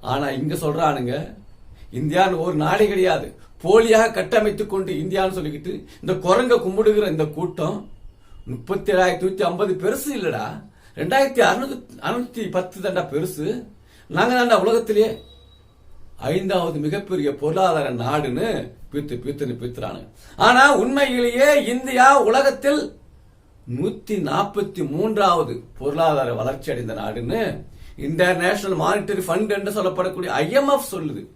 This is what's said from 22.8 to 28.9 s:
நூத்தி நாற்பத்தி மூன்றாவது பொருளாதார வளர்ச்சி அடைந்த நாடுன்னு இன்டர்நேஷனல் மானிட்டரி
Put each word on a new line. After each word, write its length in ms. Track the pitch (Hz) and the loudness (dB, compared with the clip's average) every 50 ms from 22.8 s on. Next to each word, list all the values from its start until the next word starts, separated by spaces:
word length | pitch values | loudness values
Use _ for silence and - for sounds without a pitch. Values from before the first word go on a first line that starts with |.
| - - - - - - - - - - _ _ _ _ _ - - - 120 123 | 0 -4 -10 -16 -20 -20 -20 -20 -20 -20 _ _ _ _ _ -20 -12 -8 -6 -4
நூத்தி 360 | 156 214 208 - - - 214 190 165 139 | -4 -4 -4 -6 -8 -6 -4 -2 -2 -2
நாற்பத்தி 540 | - 170 196 202 - 208 202 196 - 180 156 143 135 | 0 0 -2 -2 -2 -6 -6 -6 -4 -6 -6 -4 -2
மூன்றாவது 600 | 156 202 220 214 208 196 185 175 170 151 123 120 120 - - - - | -2 -2 -2 0 2 2 4 4 2 0 -2 -4 -10 -12 -14 -16 -8
பொருளாதார 500 | 131 143 143 156 165 160 151 139 131 120 120 117 | -6 -4 0 2 2 2 4 2 0 0 -2 -4
வளர்ச்சி 300 | 131 127 139 135 - - 127 | -4 -4 -6 -6 -6 -6 -6
அடைந்த 220 | 120 120 113 113 110 | -6 -6 -8 -8 -8
நாடுன்னு 400 | 107 107 107 117 120 117 185 226 220 175 117 - - - - - - - - - 147 | -8 -8 -6 -6 -6 -4 -2 -2 -2 -2 -4 -8 -12 -16 -18 -20 -20 -20 -16 -10 -8
இன்டர்நேஷனல் 760 | 139 160 160 180 180 190 - 175 180 202 208 202 196 185 156 160 | -6 0 0 2 2 2 0 0 0 0 -2 -2 -4 -2 0 0
மானிட்டரி 400 | 175 | 0